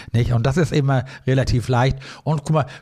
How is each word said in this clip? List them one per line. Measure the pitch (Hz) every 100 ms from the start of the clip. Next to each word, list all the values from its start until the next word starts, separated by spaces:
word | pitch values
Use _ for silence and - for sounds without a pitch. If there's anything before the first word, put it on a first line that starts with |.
| -
nicht? | 113 120
Und | 117 135
das | 143
ist | 151
immer | 156 139 131 - - -
relativ | 131 123 123 110
leicht. | 120 131 135 - -
Und | 139 151
guck | -
mal, | 156 - -